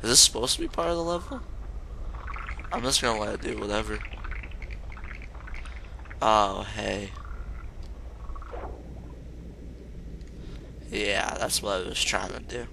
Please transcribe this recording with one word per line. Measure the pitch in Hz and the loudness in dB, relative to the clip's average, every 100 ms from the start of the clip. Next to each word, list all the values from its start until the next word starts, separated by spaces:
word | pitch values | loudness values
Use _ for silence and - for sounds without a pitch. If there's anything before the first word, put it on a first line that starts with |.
Is | 113 | 8
this | 127 | 10
supposed | - 117 123 - | 10 8 2 2
to | |
be | 165 | 0
part | - 170 | 2 2
of | 170 | 2
the | |
level? | 165 175 - 262 - - - - - - - - - - - - - | 2 0 -2 -8 -8 -8 -6 -8 -8 -6 -4 -4 -6 -6 -6 -6 -2
I'm | - | 0
just | 123 139 | 4 4
gonna | 123 110 | 4 4
let | 104 104 | 2 0
it | |
do | - 110 | -2 -2
whatever. | 104 104 110 107 - - - - - - - - - - - - - - - - - - - - - - | 0 2 2 -2 -4 -6 -6 -6 -6 -8 -8 -8 -8 -8 -8 -8 -10 -10 -8 -6 -6 -8 -10 -10 -10 2
Oh, | 110 107 101 98 98 110 | 8 10 8 4 -4 -2
hey. | 104 98 101 - - - - - - - - - - - - - - - - - - - - - - - - - - - - - - - - - - - - - - | 0 0 -2 -6 -8 -8 -6 -8 -8 -10 -10 -10 -10 -10 -8 -8 -8 -8 -8 -10 -10 -10 -10 -12 -12 -12 -12 -12 -12 -12 -12 -10 -10 -10 -10 -10 -10 -10 -10 -12 -6
Yeah, | - 104 98 - - | 0 4 4 4 2
that's | 165 - | 2 2
what | 104 95 90 | 2 0 0
I | |
was | - | 2
trying | - 101 95 | 4 4 0
to | 113 | -4
do. | 110 120 120 | -6 -6 -6